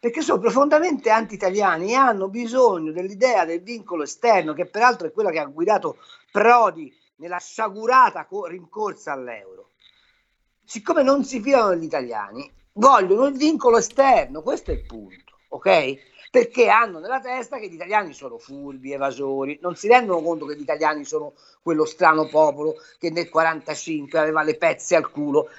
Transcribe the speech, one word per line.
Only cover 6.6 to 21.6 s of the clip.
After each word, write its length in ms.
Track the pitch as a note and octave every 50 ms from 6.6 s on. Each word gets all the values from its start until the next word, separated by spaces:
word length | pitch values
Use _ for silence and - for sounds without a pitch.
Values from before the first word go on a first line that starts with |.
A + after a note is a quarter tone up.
| A3+ G3 E3 D#3+ D#3 C3 _ _ _ _ _
nella 220 | _ D3 F3 F3+ F3
sciagurata 880 | - - - - A3 G#3 F#3+ G#3 A3 A3+ B3+ C4 B3+ G#3+ - F3 D3+
co-, 180 | _ F#3 G3+ G3
rincorsa 680 | E3+ E3+ F#3 F3 D#3+ _ G#3+ G#3+ G3+ D#3+ - - - D3
all'euro. 580 | C3+ B2+ B2 A#2 G#2+ G2 F#2+ F#2+ F#2+ G2 _ _ _ _ _ _ _ _ _ _ _ _ _ _ _ _ _ _ _ _
Siccome 400 | _ - A3+ G3+ - E4+ E4+ C#4
non 220 | C4 C#4 C#4+ C4
si 160 | C#4 C4 B3+
fidano 300 | G#3 C4 C#4 C4 A3+ G3+
degli 140 | F3+ E3+ D#3+
italiani, 680 | D#3 - D3 B2+ A#2+ A#2 G#2+ G#2 G2 G#2+ A#2+ C#3+ - _ _ _ _ _
vogliono 520 | G#3 G#3+ C4+ C#4 A3+ F#3+ F3+ G3 G#3+ C4
il 100 | C#4+ C#4 C4
vincolo 400 | D4 D4+ E4 B3 - B3 A3+ A3+
esterno, 640 | A3+ - - - C#4 C4+ B3+ F#3+ D3 B2+ C3+ D#3 D#3+
questo 300 | A#3+ - E4+ - - -
è 20 |
il 100 | - -
punto, 540 | - - A2+ G#2 F#2 F#2 - _ _ _ _ _ _
ok? 640 | - - - G3 F#3+ E3+ C#3+ C3 C#3 C3+ _ _ _ _ - -
Perché 380 | _ B3 A#3 A#3 - B3+ A#3 G3+
hanno 300 | - A3 A#3 G#3+ F3+ D#3+
nella 220 | D#3+ G3+ B3+ C4+
testa 380 | B3+ B3+ B3+ C4 A#3+ A#3+ C#4 C4
che 120 | G#3+ G3
gli 40 | E3+
italiani 380 | D#3+ E3+ F3 G#3 G#3+ G3+ E3+ C3+
sono 240 | - C#3 C3 A#2
furbi, 560 | A#2 - - C#3 C#3+ C#3+ C#3+ C3+ C3+ B2+ C3+ C#3
evasori, 680 | C#3 C#3 C3+ C3 A#2+ C#3 C3+ C3+ C3+ C3+ C#3 D3 C#3+ -
non 120 | F3+ F3
si 140 | - - G#3
rendono 320 | A#3 B3+ A#3+ G#3 F3+ E3+
conto 240 | D3+ E3 E3+ D#3 D3
che 120 | C#3 D3+
gli 60 | D3 D3
italiani 440 | C3 D#3 D3+ D#3 D3+ D#3 D3+ C#3+
sono 260 | - D3+ D#3 D3+ D3 _ _ _ _ _ _